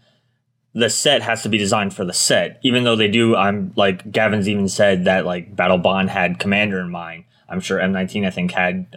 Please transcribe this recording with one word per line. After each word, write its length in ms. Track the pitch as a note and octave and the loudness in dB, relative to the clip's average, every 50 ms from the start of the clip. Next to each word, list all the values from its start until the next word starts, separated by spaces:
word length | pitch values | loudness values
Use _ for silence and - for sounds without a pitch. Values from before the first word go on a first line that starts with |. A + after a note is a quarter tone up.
| _ _ _ _ _ _ _ _ _ _ _ _ _ _ _ | _ _ _ _ _ _ _ _ _ _ _ _ _ _ _
the 160 | A2 A#2 G#2+ | 0 0 0
set 320 | - - - D3+ C#3 A#2 | 0 0 2 2 2 2
has 200 | A2+ A#2 A2+ A2 - | 0 -2 -4 -2 -2
to 60 | A2 | -2
be 80 | G#2+ G#2+ | -2 0
designed 360 | G2+ G2 A2+ G#2+ G2+ G2 - | 0 0 0 0 0 -2 -4
for 120 | - F#2+ | -6 -6
the 80 | F2 F2 | -6 -4
set, 460 | - - - C3+ G2+ F2 E2 - - - | -2 0 2 2 2 0 -2 -6 -4 -2
even 200 | C3 A#2+ B2 B2 | 0 0 2 2
though 120 | A#2+ A2+ | 2 2
they 120 | A2 A2 G#2 | 2 2 2
do. 280 | G2+ A#2 A#2 A2+ A2+ | 2 2 2 4 4
I'm, 360 | F#2+ F#2+ G2+ G2+ G#2 F#2+ F#2 - | 4 2 2 0 -2 -4 -4 0
like, 360 | A2 G2+ G2 F#2 F2+ - G#2+ | 2 2 2 2 -2 -6 -4
Gavin's 380 | G2+ A2+ A2 G#2+ G#2 G#2 F#2+ G#2 | -2 0 2 2 2 0 0 0
even 180 | G#2 G#2 G2 F#2+ | 0 0 0 -2
said 380 | - - G#2 G2+ G2 F2+ F2+ | 2 2 4 4 4 4 2
that, 200 | F#2+ F#2 F#2+ D#2 | 2 2 2 0
like, 300 | F2 F2+ F2+ E2+ - G2+ | -2 -4 -6 -8 -10 -4
Battle 220 | F#2 F2+ F#2 F#2 F2+ | -2 2 2 2 2
Bond 320 | E2+ F#2 F#2+ F#2+ F#2+ F#2 | 2 2 2 2 0 0
had 280 | - G2 F2+ F2 F2 F2 | 0 0 0 0 -2 -4
Commander 420 | - G2+ G2 G#2 G#2 G#2 G2 F#2 | -2 0 0 2 0 0 -2 -4
in 120 | F2+ F2 | -6 -8
mind. 320 | F2 F2 E2+ E2 E2 E2 - _ _ _ _ - | -10 -10 -12 -12 -14 -18 -20 _ _ _ _ -10
I'm 120 | E2+ F#2 | -8 -8
sure 200 | F2+ - G2 F2+ | -4 -2 -2 0
M 120 | F2+ F#2+ | 0 0
nineteen, 340 | F#2+ F#2 F#2 F#2 - G#2 G2+ | 0 0 -2 -4 -4 -4 -4
I 60 | F#2 | -2
think, 220 | F#2 F#2 F2+ F2+ - | -2 -2 -4 -2 -2
had 340 | F#2+ F#2 F2+ F#2 F#2+ F#2 - - | 0 -2 0 -2 -4 -8 -8 -4